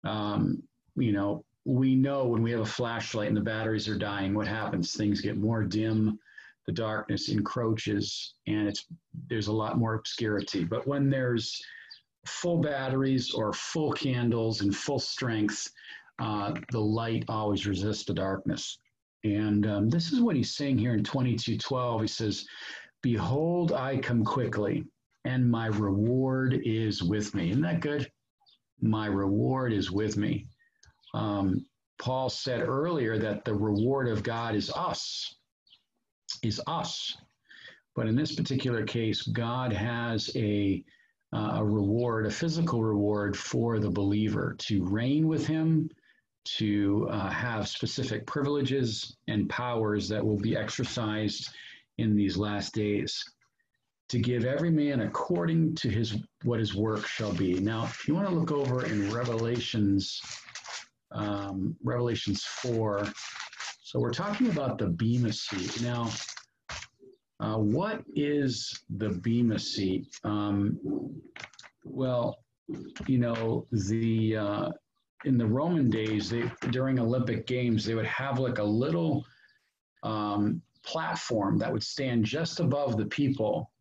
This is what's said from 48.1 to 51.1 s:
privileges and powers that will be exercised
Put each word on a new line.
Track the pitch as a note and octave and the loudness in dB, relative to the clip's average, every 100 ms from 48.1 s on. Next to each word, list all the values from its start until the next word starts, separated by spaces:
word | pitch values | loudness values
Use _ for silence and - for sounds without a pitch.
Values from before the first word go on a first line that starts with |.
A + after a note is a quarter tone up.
| A2 - | -4 -4
privileges | D3+ C#3 D3 B2+ C3+ A#2+ G#2+ - - - | -2 0 0 2 2 0 -2 -8 -12 -2
and | G#2 G2+ | 0 0
powers | - B2 A#2 G#2+ G#2 G2 | -2 -2 0 2 0 0
that | G#2+ A2 | 0 2
will | G#2 | 2
be | G#2+ A2+ | 2 0
exercised | G#2+ - A#2+ - A2 | -2 -4 -4 -2 -2